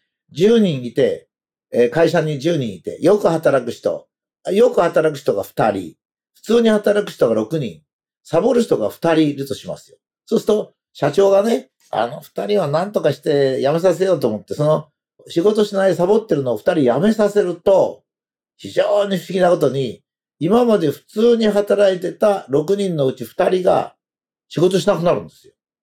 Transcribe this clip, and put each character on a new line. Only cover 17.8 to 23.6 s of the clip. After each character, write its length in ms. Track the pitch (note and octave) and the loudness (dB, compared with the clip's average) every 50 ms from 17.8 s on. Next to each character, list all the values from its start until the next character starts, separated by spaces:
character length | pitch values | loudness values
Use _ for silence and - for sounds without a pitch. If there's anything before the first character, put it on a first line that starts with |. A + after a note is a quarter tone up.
| B2+ G#2 - - _ _ _ _ _ _ _ _ _ _ _ | 2 0 -4 -10 _ _ _ _ _ _ _ _ _ _ _
非 140 | _ - - | _ -16 -6
常 340 | - - F#3+ G#3 G#3 G#3 G3+ | -4 -2 0 0 0 0 0
に 100 | G3+ G3 | -2 -4
不 80 | E3+ - | -6 -6
思 60 | - F3+ | -4 -2
議 60 | F#3+ | 0
な 100 | F3+ F3 | 2 2
こ 80 | F3+ | 2
と 120 | E3 D3+ C3 | 2 0 0
に、 340 | B2 C#3 C3 A2+ - - _ _ _ _ _ _ _ - | -2 -2 -6 -6 -8 -12 _ _ _ _ _ _ _ -6
今 240 | C#3+ E3+ G#3+ A#3+ B3 | -2 0 2 2 2
ま 120 | A#3 G#3+ | 2 2
で 120 | F#3+ E3 C#3+ | 2 0 -2
普 140 | C#3 - _ | -4 -6 _
通 320 | _ - G#3+ A3+ A#3+ A#3 | _ -2 0 2 2 4
に 100 | A3+ A3+ | 2 2
働 460 | G#3+ G3 G3+ G3+ G3+ G3+ G3+ G3+ F#3+ F#3+ | 0 0 0 0 0 2 2 2 2 2
い 60 | F3+ | 0
て 140 | F3+ F3 - | -4 -8 -4
た 320 | - A3+ G#3 G3 F#3+ - - | 0 0 0 0 0 -2 -2
六 260 | C3 D3 D#3 E3+ G3+ | -2 -2 0 0 -2
人 180 | G3+ G3 F#3+ E3+ | -2 -2 -2 -2
の 100 | D3+ C3+ | -2 -2
う 60 | C3 B2+ | -2 -2
ち 120 | - A#2+ | -4 -10
二 240 | - - - F3+ F#3+ | -8 -4 -2 0 0
人 140 | F#3+ F#3 | 0 0